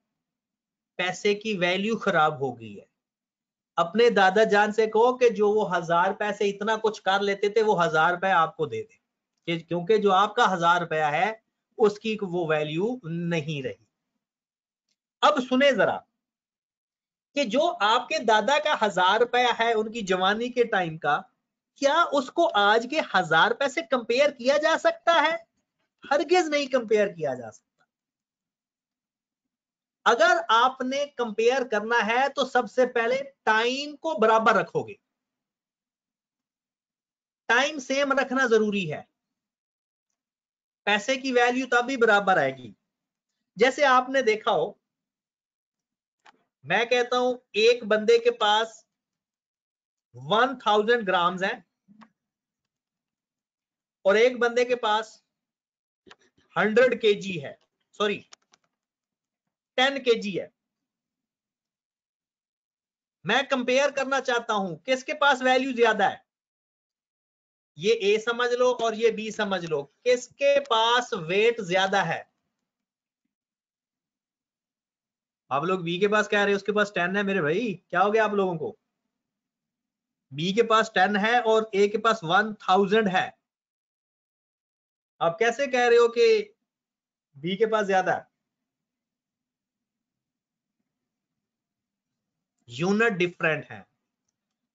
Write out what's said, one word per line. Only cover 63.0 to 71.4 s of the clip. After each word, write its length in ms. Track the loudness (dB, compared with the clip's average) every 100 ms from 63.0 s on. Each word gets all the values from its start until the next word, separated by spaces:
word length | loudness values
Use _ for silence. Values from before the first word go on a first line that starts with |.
| _ _ -4
मैं 220 | -2 -2
compare 440 | -4 0 0 0
करना 280 | -2 -4 -4
चाहता 340 | -2 -4 -4
हूं 220 | -4 -4 -8
किसके 380 | -4 -4 -6
पास 280 | -2 0 2
value 320 | 2 0 0
ज्यादा 340 | 0 2 2 -2
है, 180 | -4 _ _ _ _ _ _ _ _ _ _ _ _ _ _ _ -6
ये 160 | -2
ए 240 | 0 0 0
समझ 320 | -2 -4 -2
लो 180 | 0 0
और 220 | 0 -2 0
ये 160 | -2
B 200 | -2 -6
समझ 340 | -6 -4 -4 -4
लो, 180 | -6
किसके 760 | -8 _ -2 -2 -4 -2 0 2
पास 540 | 2 2 2 0 -2
weight 480 | -6 -4 0